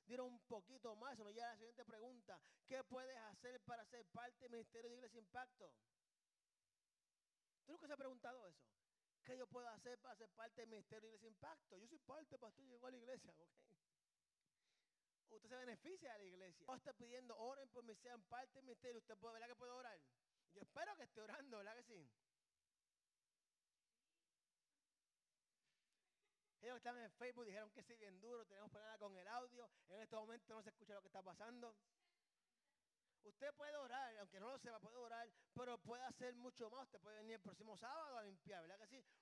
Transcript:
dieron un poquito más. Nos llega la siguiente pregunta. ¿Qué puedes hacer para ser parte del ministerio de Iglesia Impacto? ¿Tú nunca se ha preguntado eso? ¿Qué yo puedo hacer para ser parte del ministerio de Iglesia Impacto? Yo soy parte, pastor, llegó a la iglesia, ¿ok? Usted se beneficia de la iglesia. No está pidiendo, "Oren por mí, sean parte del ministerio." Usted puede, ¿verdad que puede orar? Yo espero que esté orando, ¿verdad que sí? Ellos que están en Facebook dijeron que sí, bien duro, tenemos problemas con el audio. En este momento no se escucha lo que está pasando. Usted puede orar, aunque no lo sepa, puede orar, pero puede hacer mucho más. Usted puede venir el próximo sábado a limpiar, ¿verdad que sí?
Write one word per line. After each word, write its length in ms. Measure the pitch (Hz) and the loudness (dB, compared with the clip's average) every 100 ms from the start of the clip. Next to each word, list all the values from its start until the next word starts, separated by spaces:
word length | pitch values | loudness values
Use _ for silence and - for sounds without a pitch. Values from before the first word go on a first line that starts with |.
| - | 0
dieron 220 | 247 254 | 4 4
un 120 | 240 | 2
poquito 540 | - 220 185 262 233 214 | 2 2 2 -2 0 2
más. 220 | 254 226 | 0 0
Nos 160 | 208 | 0
llega 140 | 220 240 | 4 4
la 100 | 214 | 4
siguiente 280 | 226 240 233 | -4 -6 -6
pregunta. 560 | 220 247 247 214 175 - - - | -4 -4 -4 -6 -6 -8 -12 2
¿Qué 160 | 262 | 2
puedes 340 | 202 254 254 254 | 4 2 0 -2
hacer 440 | 214 196 247 254 | -4 -4 -2 -2
para 240 | 202 233 214 | 0 -2 -2
ser 200 | 240 196 | -6 -4
parte 360 | 226 247 247 247 | 0 0 -2 -2
del 60 | |
ministerio 380 | 233 - 233 240 | 0 0 -2 -4
de 80 | 240 | -4
Iglesia 220 | 240 233 | -6 -8
Impacto? 540 | 202 247 254 - 175 117 _ _ _ _ _ _ _ _ _ _ _ _ _ _ _ _ _ _ - | -2 0 0 -2 -12 -12 _ _ _ _ _ _ _ _ _ _ _ _ _ _ _ _ _ _ -10
¿Tú 60 | |
nunca 160 | 339 302 | -6 0
se 60 | |
ha 40 | 277 | 2
preguntado 480 | 262 247 240 254 190 | 2 2 0 -2 -4
eso? 200 | 156 123 _ _ _ _ _ | -10 -18 _ _ _ _ _
¿Qué 140 | - 254 | 0 2
yo 100 | 247 | 2
puedo 200 | 247 240 | 2 0
hacer 280 | 214 240 247 | 0 -2 -2
para 160 | 254 208 | -4 -6
ser 140 | 214 | -6
parte 300 | - 226 240 | -4 -4 -2
del 80 | 226 | -2
ministerio 340 | 214 - 220 | -2 -2 -4
de 120 | 220 214 | -6 -8
Iglesia 140 | 226 | -10
Impacto? 480 | 208 294 320 - 185 | -4 -4 -4 -6 -10
Yo 100 | 233 | -8
soy 120 | 311 | -8
parte, 380 | - 294 302 269 | -4 -2 -2 -2
pastor, 280 | 220 233 269 | -4 -6 -10
llegó 220 | 240 254 | -4 -2
a 40 | |
la 60 | 254 | -2
iglesia, 340 | 233 247 - | 0 -2 -2
¿ok? 100 | 156 170 - - - _ _ _ _ _ _ _ _ _ _ _ _ _ _ - | -12 -14 -18 -20 -20 _ _ _ _ _ _ _ _ _ _ _ _ _ _ -10
Usted 200 | 220 226 | -10 -4
se 60 | 254 | 0
beneficia 560 | 254 220 302 370 269 | 0 0 0 -2 -2
de 60 | 214 | -4
la 60 | 190 | -4
iglesia. 400 | 180 185 - 160 | -6 -6 -6 0
No 80 | 254 | 0
está 180 | 285 | 0
pidiendo, 440 | 226 233 247 247 220 | -2 -2 -2 -2 2
"Oren 300 | 233 277 269 | 2 2 -2
por 140 | 247 | -4
mí, 120 | 233 208 | -4 -4
sean 280 | 247 240 | -4 -6
parte 300 | 185 240 - | -2 -2 -2
del 100 | 269 | -4
ministerio." 360 | 262 226 254 233 | -8 -4 -2 -2
Usted 180 | - 214 | -2 -2
puede, 160 | 226 | -2
¿verdad 140 | 226 240 | -2 -2
que 60 | 226 | -2
puede 160 | 247 | -2
orar? 280 | 247 247 180 131 - _ _ - | 0 -2 -4 -8 -20 _ _ -12
Yo 80 | 185 | -8
espero 340 | - 277 381 381 | 2 8 8 8
que 80 | |
esté 160 | 226 220 | 0 -2
orando, 360 | 214 262 277 214 | 0 0 0 0
¿verdad 180 | 202 233 | 0 -2
que 80 | |
sí? 260 | 240 202 131 - _ _ _ _ _ _ _ _ _ _ _ _ _ _ _ _ _ _ _ _ _ _ _ _ _ _ _ _ _ _ _ _ _ _ _ _ _ _ _ _ _ _ _ - | -4 -6 -8 -12 _ _ _ _ _ _ _ _ _ _ _ _ _ _ _ _ _ _ _ _ _ _ _ _ _ _ _ _ _ _ _ _ _ _ _ _ _ _ _ _ _ _ _ -4
Ellos 140 | 226 247 | 0 4
que 20 | |
están 200 | 240 247 | 4 4
en 140 | 220 | 0
Facebook 340 | - 247 240 226 | 2 2 2 2
dijeron 240 | 196 214 | 0 0
que 120 | 254 | -4
sí, 120 | - 233 | -8 -6
bien 220 | 208 185 | -6 -6
duro, 240 | 226 240 214 | -2 0 -2
tenemos 260 | 196 208 | -6 -6
problemas 260 | 208 214 214 | -4 -4 -2
con 200 | 208 190 | -2 -2
el 100 | 185 | 2
audio. 420 | 240 247 240 226 - - | 4 2 -2 -10 -10 -8
En 100 | 196 | -6
este 140 | 220 220 | 0 0
momento 380 | 214 233 - | 0 -2 -4
no 100 | 220 | -6
se 60 | 208 | -6
escucha 240 | - 208 | -8 -6
lo 80 | 202 | -6
que 60 | 190 | -4
está 140 | 190 | -4
pasando. 540 | 190 170 220 247 233 208 - _ _ _ _ _ _ _ _ _ _ _ _ _ | -4 -2 -2 -2 -4 -6 -18 _ _ _ _ _ _ _ _ _ _ _ _ _
Usted 300 | 214 - 277 285 | -12 2 2 4
puede 200 | 294 294 | 2 4
orar, 400 | 254 254 254 220 | 4 4 4 2
aunque 220 | 190 190 | -2 0
no 120 | 220 | 0
lo 80 | 269 | 2
sepa, 200 | 240 220 | 0 -2
puede 180 | 208 247 | -2 -2
orar, 320 | 233 233 233 - - | 0 2 0 -4 -4
pero 240 | 240 247 240 | 2 4 4
puede 240 | - 240 | 2 2
hacer 320 | 254 - 254 240 | 2 4 2 2
mucho 340 | 247 - 220 | -2 0 0
más. 160 | 254 254 | 0 -2
Usted 160 | 202 | -4
puede 160 | 202 214 | -6 -4
venir 160 | 220 | 0
el 80 | 226 | 0
próximo 340 | 190 180 220 196 | -2 -4 -4 0
sábado 420 | 233 311 302 240 | 2 2 2 2
a 60 | |
limpiar, 380 | 208 190 - 185 | 0 -2 -2 0
¿verdad 180 | 165 196 | 0 -4
que 80 | 214 | -6
sí? 160 | 262 - - | -8 -10 -10